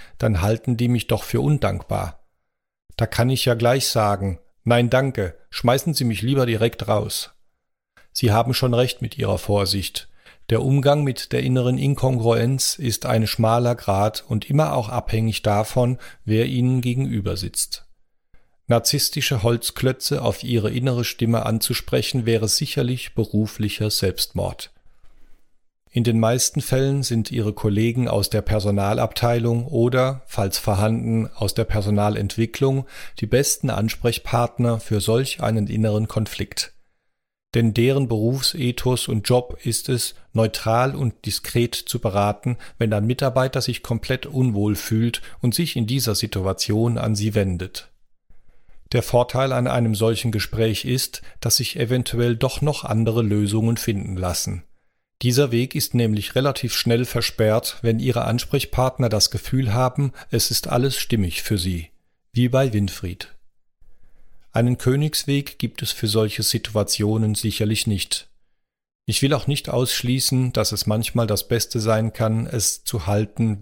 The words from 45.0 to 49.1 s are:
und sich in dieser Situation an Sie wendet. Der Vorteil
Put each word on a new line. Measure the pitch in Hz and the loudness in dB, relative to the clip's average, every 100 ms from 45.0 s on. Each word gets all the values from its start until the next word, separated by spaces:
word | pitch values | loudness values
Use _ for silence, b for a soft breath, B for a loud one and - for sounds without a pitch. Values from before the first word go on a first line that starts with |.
| 117 - B B | 0 -2 B B
und | 123 | -2
sich | - 170 - | 0 -2 -2
in | 107 | -2
dieser | 135 113 104 | 0 0 -2
Situation | 101 98 95 95 - 107 117 117 | -2 -2 -2 -2 0 2 2 0
an | 113 101 | 0 0
Sie | 107 107 | 0 2
wendet. | 95 87 92 - - _ - _ - - - - - - - | 0 -2 -6 -12 -16 _ -20 _ -20 -20 -20 -20 -20 -18 -4
Der | 120 | -2
Vorteil | - | 2